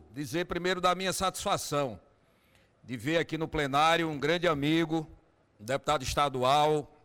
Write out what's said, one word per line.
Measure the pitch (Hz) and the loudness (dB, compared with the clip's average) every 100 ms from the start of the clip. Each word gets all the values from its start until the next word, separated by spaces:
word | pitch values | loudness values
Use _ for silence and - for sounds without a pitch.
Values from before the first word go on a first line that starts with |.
| - | -12
dizer | 131 143 170 175 | -10 -6 -4 -4
primeiro | 170 180 180 | -4 -2 0
da | 180 | 2
minha | 180 190 | 2 -2
satisfação | 165 190 - 208 170 - 147 135 95 - _ _ _ _ _ _ _ | -2 -4 -4 -2 -2 -2 -2 -2 -6 -18 _ _ _ _ _ _ _
de | 110 123 | -12 -8
ver | 123 165 | -2 0
aqui | 156 160 | 0 -4
no | 160 | -4
plenário | 156 139 139 160 165 160 | -2 0 2 4 4 0
um | 147 | -2
grande | 147 175 208 | 0 0 0
amigo, | 143 143 165 160 160 156 - _ _ _ _ | 2 2 2 2 -2 -4 -14 _ _ _ _
um | 104 | -6
deputado | 135 - 147 | -4 0 -2
estadual, | 127 156 143 131 123 147 151 151 - - | 0 0 0 2 4 4 4 2 -2 -12